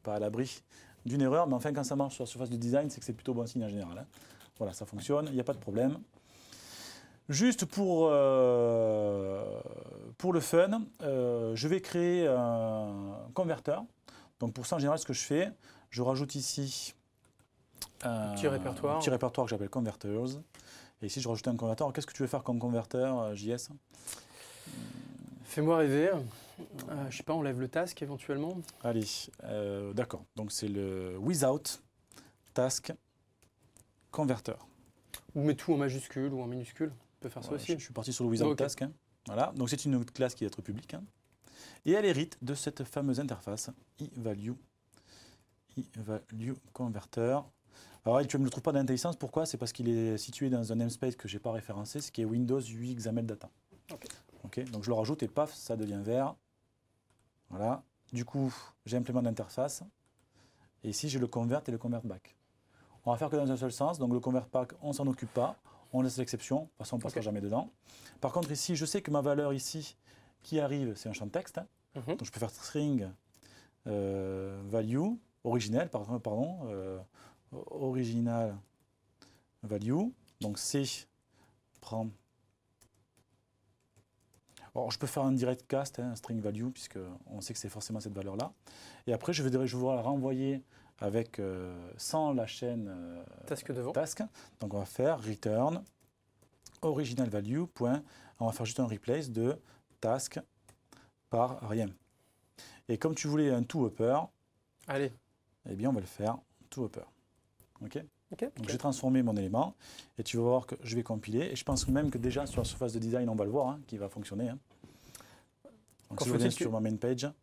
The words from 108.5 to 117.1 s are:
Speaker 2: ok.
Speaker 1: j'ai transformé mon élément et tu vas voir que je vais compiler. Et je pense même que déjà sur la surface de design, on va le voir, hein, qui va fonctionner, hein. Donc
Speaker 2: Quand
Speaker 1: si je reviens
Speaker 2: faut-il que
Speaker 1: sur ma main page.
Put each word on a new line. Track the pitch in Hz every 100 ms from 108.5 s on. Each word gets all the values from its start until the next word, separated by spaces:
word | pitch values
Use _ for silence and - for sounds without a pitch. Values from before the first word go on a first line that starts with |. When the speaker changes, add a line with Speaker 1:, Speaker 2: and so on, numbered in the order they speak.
| -
Speaker 2:
ok. | 110
Speaker 1:
j'ai | 131
transformé | 143 131 131 131
mon | 117 104
élément | 92 110 175 - - - - -
et |
tu | 113 117
vas |
voir | 117 127
que | 120 -
je | 117
vais | 117
compiler. | 117 110 107 113 170
Et |
je | 131
pense | - 135 -
même | 135 147
que | 127
déjà | 123 139 143
sur | -
la |
surface | - - 120
de | 113
design, | 113 123 120
on |
va | 110
le | 101
voir, | 131 131
hein, | 147 135
qui | 107
va | 98
fonctionner, | 107 101 101 127
hein. | 139 _ _ - - - - - - _ _ - - _ _ -
Donc | 107
Speaker 2:
Quand |
Speaker 1:
si | 123
je |
reviens | 123 120
Speaker 2:
faut-il | -
que |
Speaker 1:
sur | 113
ma | 110
main | 110 110
page. | 120